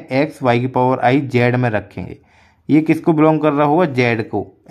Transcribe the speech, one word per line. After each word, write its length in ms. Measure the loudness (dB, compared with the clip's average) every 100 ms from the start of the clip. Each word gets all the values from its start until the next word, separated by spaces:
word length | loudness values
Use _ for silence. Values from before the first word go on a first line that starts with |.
| -2
एक्स 280 | -2 -2 -2
वाई 160 | 0 0
की 80 | 0
पावर 300 | 0 0 2
आई 220 | 2 0
जेड 320 | 0 0 0 0
में 140 | -2
रखेंगे। 480 | -4 -6 -12 -14 -16 _ _ _ _ 0
ये 120 | 0
किसको 320 | 2 0 0
बिलोंग 280 | 2 2 2
कर 120 | 0
रहा 140 | 0 0
होगा, 180 | 0 0
जेड 340 | 0 0 -2
को, 220 | -4 -8 -8 _ -2